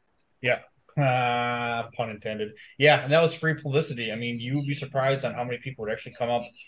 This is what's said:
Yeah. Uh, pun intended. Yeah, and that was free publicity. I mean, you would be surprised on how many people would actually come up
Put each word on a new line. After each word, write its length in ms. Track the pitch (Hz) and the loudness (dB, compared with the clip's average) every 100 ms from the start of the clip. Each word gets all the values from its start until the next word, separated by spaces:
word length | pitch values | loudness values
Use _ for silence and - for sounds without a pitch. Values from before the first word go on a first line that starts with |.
| _ _ _ _ | _ _ _ _
Yeah. 180 | 123 117 - _ _ - | 0 0 -2 _ _ 0
Uh, 920 | 135 127 123 120 120 120 120 117 117 - | 2 2 2 0 0 -2 -2 -4 -6 -4
pun 140 | 113 | -6
intended. 440 | 107 113 107 107 - - - | -6 -8 -6 -6 -8 -14 4
Yeah, 240 | 143 139 | 6 6
and 100 | 131 | 6
that 80 | 156 | 4
was 120 | 165 - | 4 2
free 180 | 160 | -2
publicity. 580 | 151 143 139 - 123 113 | -2 0 0 0 -4 -6
I 40 | 110 | -4
mean, 240 | 120 120 | -4 -6
you 160 | 120 143 | -4 -2
would 100 | 139 | -2
be 80 | |
surprised 520 | 143 139 135 135 139 123 | -6 -4 0 0 0 -2
on 80 | 110 | -4
how 80 | |
many 140 | 123 120 | -6 -6
people 260 | 135 127 | -8 -8
would 80 | 107 | -6
actually 240 | 113 - - | -6 -8 -6
come 120 | 120 | -2
up 140 | 120 - - | -2 -4 -16